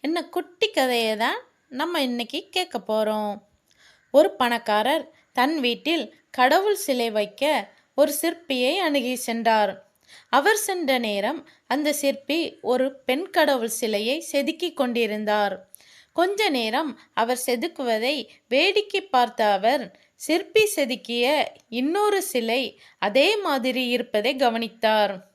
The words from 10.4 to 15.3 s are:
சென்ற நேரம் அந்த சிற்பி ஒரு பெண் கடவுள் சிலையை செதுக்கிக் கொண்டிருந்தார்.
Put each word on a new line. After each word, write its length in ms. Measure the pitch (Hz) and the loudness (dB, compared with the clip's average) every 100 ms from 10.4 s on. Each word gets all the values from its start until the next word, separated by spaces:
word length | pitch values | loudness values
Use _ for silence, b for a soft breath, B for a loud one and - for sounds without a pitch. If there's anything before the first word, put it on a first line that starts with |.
| 302 427 | 4 2
சென்ற 420 | 415 381 294 262 | 0 -4 0 0
நேரம் 500 | 233 202 202 311 - b b | 0 -2 -4 -6 -10 b b
அந்த 260 | 262 302 | -2 0
சிற்பி 640 | 294 277 269 - 302 311 - | 0 0 -2 -4 -4 -4 -6
ஒரு 340 | 196 254 262 269 - | -2 0 0 -4 -4
பெண் 240 | 262 381 | -4 -2
கடவுள் 400 | 359 302 269 226 | 0 2 2 -2
சிலையை 560 | 226 226 208 220 294 330 | -4 -2 -2 -2 -4 -2
செதுக்கிக் 440 | 285 277 311 349 - | -2 -2 -4 -6 -2
கொண்டிருந்தார். 920 | 254 233 226 214 214 | -2 0 -2 -2 -2